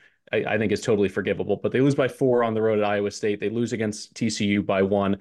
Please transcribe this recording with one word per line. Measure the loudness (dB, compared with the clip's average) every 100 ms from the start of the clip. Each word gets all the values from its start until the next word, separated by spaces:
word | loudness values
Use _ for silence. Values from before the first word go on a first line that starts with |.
| _ _ -6
I, | -4 -2
I | 0
think | 0
is | 0
totally | 0 2 2
forgivable, | 0 -2 -2 -2 -2
but | -2
they | 2
lose | 2 2
by | 0
four | 0 0 2
on | 2
the | 0
road | 2 2
at | 2
Iowa | 0 -2
State. | -2 -4 -2
They | -2
lose | -2 -2
against | -2 -4 -6 -10
T | -4 -4
C | 0 0
U | 0
by | 2 2
one. | 2 2 2 -2